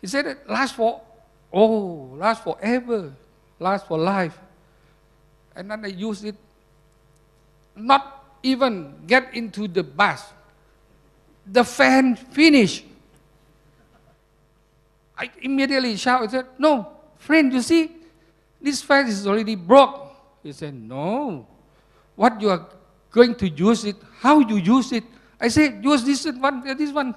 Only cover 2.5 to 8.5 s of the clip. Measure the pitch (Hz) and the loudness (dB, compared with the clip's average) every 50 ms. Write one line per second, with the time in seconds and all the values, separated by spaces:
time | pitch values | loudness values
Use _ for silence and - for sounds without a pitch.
2.5 | 156 - - 214 240 254 240 240 233 214 185 147 135 131 _ _ _ _ _ _ | -8 -6 -4 -2 -2 -2 -2 -4 -6 -6 -6 -8 -16 -20 _ _ _ _ _ _
3.5 | _ _ 165 180 196 196 196 - 170 160 160 180 196 196 185 160 - - - _ | _ _ -4 -4 -4 -4 -4 -6 -4 -2 0 0 0 0 -2 -4 -6 -14 -20 _
4.5 | _ _ _ _ _ _ _ _ _ _ _ _ _ _ _ _ _ _ _ _ | _ _ _ _ _ _ _ _ _ _ _ _ _ _ _ _ _ _ _ _
5.5 | _ - 185 202 214 220 220 202 196 180 196 226 214 196 208 208 208 208 _ _ | _ -18 -14 -12 -12 -10 -10 -12 -10 -8 -8 -8 -8 -8 -10 -12 -12 -14 _ _
6.5 | _ _ _ _ _ _ _ _ _ _ _ _ _ _ _ _ _ _ _ _ | _ _ _ _ _ _ _ _ _ _ _ _ _ _ _ _ _ _ _ _
7.5 | _ _ _ _ _ 202 214 240 277 277 269 - - - - _ _ _ _ 262 | _ _ _ _ _ -14 0 2 2 2 2 -4 -18 -20 -20 _ _ _ _ -2